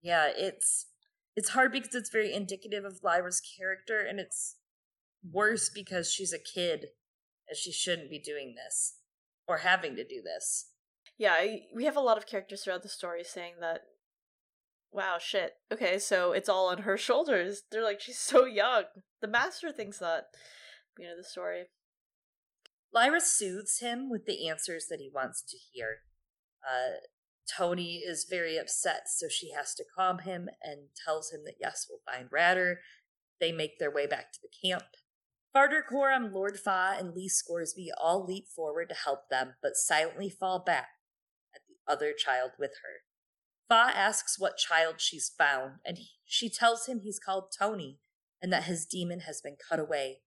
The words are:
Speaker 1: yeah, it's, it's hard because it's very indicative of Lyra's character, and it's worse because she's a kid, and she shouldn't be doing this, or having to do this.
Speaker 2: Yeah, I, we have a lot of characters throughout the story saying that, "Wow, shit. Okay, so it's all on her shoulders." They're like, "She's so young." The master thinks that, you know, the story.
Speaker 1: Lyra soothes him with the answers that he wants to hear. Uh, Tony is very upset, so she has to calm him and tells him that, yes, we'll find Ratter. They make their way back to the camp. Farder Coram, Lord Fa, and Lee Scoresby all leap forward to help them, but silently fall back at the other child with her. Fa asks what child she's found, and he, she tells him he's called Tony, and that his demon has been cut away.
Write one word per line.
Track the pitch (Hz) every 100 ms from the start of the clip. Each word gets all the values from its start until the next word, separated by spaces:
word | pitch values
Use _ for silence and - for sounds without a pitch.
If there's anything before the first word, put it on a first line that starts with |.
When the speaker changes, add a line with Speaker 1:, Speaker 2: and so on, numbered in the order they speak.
Speaker 1:
yeah, | 170 170 147 -
it's, | 185 - - - - _ _ _ _ -
it's | 202
hard | 262 262
because | 269 - 247
it's | -
very | 226 214
indicative | 160 190 196 208 208
of | 202 190
Lyra's | - 170 180 180 - -
character, | 190 190 - 220
and | 196 190
it's | 180 - - - _ _ _ _ _ _ 180
worse | 165 208 226 -
because | 208 190 185 165
she's | - 185
a | 165
kid, | - - 175 156 - _ _ _ _ _ -
and | 151
she | 180
shouldn't | 156 185 175 147
be | 147
doing | 147 147 135 120
this, | - - - - _ _ _ _ -
or | 165
having | 180 185 165 120
to |
do | 113 131
this. | - 82 - - - _ _ _ - _
Speaker 2:
Yeah, | 208
I, | 165 202 220 -
we | 226 285
have | 277
a |
lot | 254 214
of | -
characters | 202 190 190
throughout | - 180
the | 196
story | - 180 170
saying | 175 - 175 175
that, | 170 165 - _ _ _ _ _ _ _ _ _ _
"Wow, | - 190 170
shit. | - 202 175 - _
Okay, | 214 196 190
so | 202 190 180
it's | 196 190
all | 190 185
on | 180
her | - 196
shoulders." | - 247 311 214 175 202 -
They're | 220
like, | 226 208
"She's | - 254
so | - 262 262
young." | 233 220 240 190 196 _ _
The | 214
master | 233 294 - 339
thinks | 277 202 202
that, | 175 165 - - - - - - _ -
you | 175
know, | 170
the |
story. | 185 - 180 180 180 _ _ _ _ _ _ _ _ _ _ _ _
Speaker 1:
Lyra | 226 247 330
soothes | - - 196 185 208 -
him | 240 240 269
with | 226 214
the | - 165
answers | 160 - 165 -
that | 156
he | 139
wants | 135 131 - -
to | 127
hear. | - 127 113 110 _ _ _ _ _ _
Uh, | 139 127 127 80 - _ _ _ - -
Tony | 175 180 170 170 180
is | 160 -
very | 185 165 160
upset, | - - 180 160 -
so | - 156
she | - 160
has | 147 143 -
to | 156 -
calm | 185 180
him | 170 175 175 -
and | - 143 143 -
tells | - 156 156
him | 160 151
that, | -
yes, | - - -
we'll | - -
find | 127 127
Ratter. | 139 170 185 180 175 - - _ _ _ _
They | 170
make | 165 156 -
their | 151
way | 147 143
back | 139 -
to | -
the | - - 185
camp. | 180 - _ _ _ _ _ _ 269
Farder | 277 208 -
Coram, | 262 277 262 226
Lord | 190 196 202
Fa, | - 185 185 196
and | 185 170
Lee | 190
Scoresby | - - 170 160 - 175 -
all | 165 185
leap | 180 190 -
forward | - 156 151 170
to | 165
help | - 139 -
them, | 131 131 -
but | 143 -
silently | - 160 165 - 196
fall | - 190 185
back | 180 151 - _ _ _ _ _ _ -
at | _
the | _ -
other | 143 151
child | 147 - 127 127 -
with | 135 -
her. | - - _ _ _ _ _ _ _
Fa | 226 247 -
asks | 196 208 - -
what | 190 -
child | - 165 165 160
she's | - 160 - -
found, | 147 135 135 135 -
and | 170
he, | - _ _
she | - 233
tells | - 233 233 233
him | 247
he's | 196 202
called | - 190 190 -
Tony, | 202 214 143 143 _ _ _ _
and | 180
that | 175 165
his | 170 -
demon | 180 175 170
has | - 151
been | 151 143 -
cut | 160
away. | 156 147 135 131